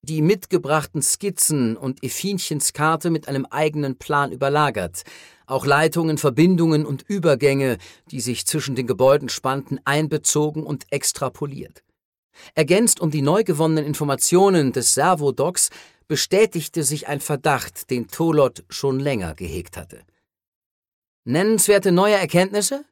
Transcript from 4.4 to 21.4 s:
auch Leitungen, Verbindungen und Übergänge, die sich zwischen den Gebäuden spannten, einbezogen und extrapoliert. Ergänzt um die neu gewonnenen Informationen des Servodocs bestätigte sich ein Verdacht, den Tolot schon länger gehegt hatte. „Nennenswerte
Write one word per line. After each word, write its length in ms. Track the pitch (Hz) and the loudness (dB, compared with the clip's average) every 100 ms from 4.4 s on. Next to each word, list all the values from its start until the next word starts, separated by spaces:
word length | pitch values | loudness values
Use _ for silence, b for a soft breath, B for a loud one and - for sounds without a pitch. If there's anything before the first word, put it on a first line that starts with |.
| 139 147 147 104 87 - B B B B - | 0 2 0 -2 -6 -8 B B B B -6
auch 180 | 135 | -4
Leitungen, 540 | 135 143 160 170 160 151 | 2 2 2 0 -2 0
Verbindungen 680 | 147 120 175 185 165 151 147 | 0 4 4 6 4 2 0
und 160 | 139 | -8
Übergänge, 760 | - 202 165 135 139 139 135 104 B B _ | -6 -2 2 4 2 2 0 -2 B B _
die 100 | 127 | -8
sich 260 | 123 117 - | -6 -4 -4
zwischen 280 | 156 139 | -4 -4
den 140 | 123 123 | -4 -2
Gebäuden 400 | 104 131 147 135 | 2 4 4 0
spannten, 500 | - 135 135 139 139 | -4 -4 -4 -4 -6
einbezogen 800 | - 147 156 151 - 147 151 151 | -2 0 0 -2 -2 0 -2 -4
und 260 | 156 143 - | -8 -10 -6
extrapoliert. 920 | 139 - - 131 - 143 135 - _ _ _ _ _ _ B B | -6 -4 -4 -8 -6 -10 -10 -16 _ _ _ _ _ _ B B
Ergänzt 440 | - 151 185 233 - | -2 2 4 4 0
um 140 | 165 | 0
die 100 | 147 | 0
neu 220 | 139 190 | 2 2
gewonnenen 400 | 220 151 160 156 | 2 0 2 2
Informationen 880 | 147 147 147 131 - 175 196 180 135 | -2 -4 -2 -2 2 4 6 4 2
des 220 | 127 117 | 0 0
Servodocs 720 | - 165 170 143 131 151 180 - B B B _ | 2 2 2 0 0 -2 0 -4 B B B _
bestätigte 760 | 147 - 190 214 175 147 170 | -4 0 2 2 0 -6 -4
sich 240 | 143 151 - | -4 -4 -6
ein 140 | 143 | -8
Verdacht, 680 | - 143 160 135 - - - | -4 -2 0 -2 -4 -14 -6
den 180 | 123 113 | -6 -6
Tolot 560 | - 165 151 131 - _ | -2 0 4 2 0 _
schon 280 | - 139 131 | -6 -4 -2
länger 360 | 143 120 87 | -2 -2 -4
gehegt 420 | 76 90 90 87 - | -8 -8 -8 -10 -14
hatte. 260 | 78 65 _ _ _ _ _ _ _ _ _ _ _ _ | -16 -20 _ _ _ _ _ _ _ _ _ _ _ _
„Nennenswerte 680 | - 147 | -4 0